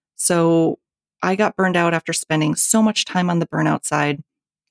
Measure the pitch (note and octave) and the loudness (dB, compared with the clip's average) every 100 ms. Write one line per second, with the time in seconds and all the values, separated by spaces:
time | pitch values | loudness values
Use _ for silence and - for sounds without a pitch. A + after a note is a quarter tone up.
0 | _ - - F3 E3 E3 D#3+ - _ _ | _ -6 -2 2 2 4 2 -2 _ _
1 | _ _ F3+ F#3+ G#3+ - F#3+ F3 E3+ E3 | _ _ -4 0 -2 0 0 2 0 0
2 | - D#3+ - D#3 D#3 - - A3 A3 G#3 | -4 -6 -2 0 0 0 0 2 2 0
3 | - F#3 F3+ E3+ E3 D#3+ D#3 D3+ - D3+ | -2 -2 0 0 -2 -2 -2 -2 -2 -2
4 | D3 D3 - _ _ _ _ | -2 -4 -8 _ _ _ _